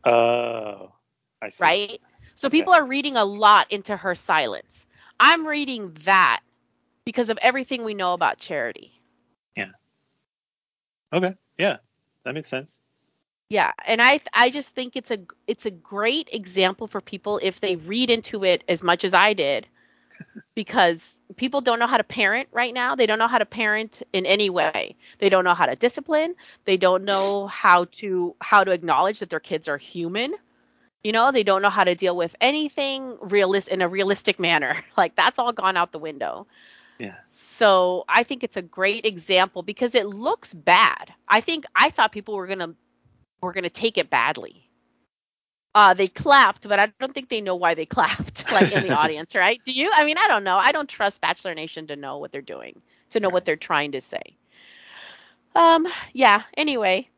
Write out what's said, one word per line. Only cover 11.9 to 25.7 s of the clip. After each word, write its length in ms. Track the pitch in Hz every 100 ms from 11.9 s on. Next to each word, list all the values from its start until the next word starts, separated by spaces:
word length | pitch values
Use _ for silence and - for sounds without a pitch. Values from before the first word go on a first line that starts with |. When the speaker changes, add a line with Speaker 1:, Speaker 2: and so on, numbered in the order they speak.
| _ _ _
Speaker 1:
That 100 | 123
makes 140 | 147 151
sense. 320 | 131 156 - _ _ _ _ _ _ _
Speaker 2:
Yeah. 240 | 214 - - -
And 140 | 226
I, 200 | 240 285 -
I 180 | - 247
just 200 | 285 269
think 220 | - 254 254
it's 140 | -
a, 80 | 220 175 _ -
it's 200 | 233 220
a 40 |
great 580 | 175 _ 202 220 294 -
example 540 | 220 185 185 185 196 220
for 140 | 202
people 380 | - 196 208 208
if 180 | 190 180
they 160 | 196 175
read 320 | 160 226 254
into 360 | 233 - 214
it 200 | 185 175 -
as 140 | 165
much 220 | 180 175
as 80 | 190
I 220 | 180 208
did, 340 | 202 139 127 - _ _ _ _
<laughs> 440 | _ - - _
because 680 | - 202 - 175 165 - _ _ -
people 240 | 254 277
don't 180 | 247 233
know 80 | 240
how 120 | 247
to 60 |
parent 440 | - 240 202 226 -
right 220 | 233 240
now. 220 | 247 247
They 100 | 269
don't 140 | 220 214
know 100 | 233
how 100 | 240
to 60 |
parent 580 | 208 214 220 214 220 - -
in 100 | 190
any 240 | 185 202 208
way. 480 | 180 156 131 62 - - _
They 100 | 196
don't 160 | 190
know 100 | 180
how 120 | 175
to 100 | 143